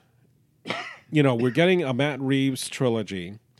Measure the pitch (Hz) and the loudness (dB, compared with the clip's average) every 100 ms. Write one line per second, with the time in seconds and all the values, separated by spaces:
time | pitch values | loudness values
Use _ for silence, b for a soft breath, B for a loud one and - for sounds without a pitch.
0 | _ _ _ _ _ _ - - - - | _ _ _ _ _ _ -8 -8 -10 -16
1 | - 151 139 120 123 120 175 180 143 123 | -2 2 4 4 2 2 4 2 0 0
2 | 143 135 135 135 135 131 - - 131 113 | -2 -2 0 0 0 -2 -8 -2 0 0
3 | 95 95 87 104 _ _ | -2 -8 -8 -12 _ _